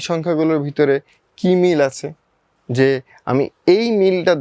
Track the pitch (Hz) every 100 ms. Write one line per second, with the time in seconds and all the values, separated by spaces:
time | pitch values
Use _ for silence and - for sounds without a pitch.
0 | - 165 160 156 160 156 143 143 147 139
1 | - _ _ - 180 180 180 160 139 -
2 | 143 156 _ _ _ _ - 123 131 135
3 | - _ - 127 139 - - 185 233 214
4 | 190 185 170 165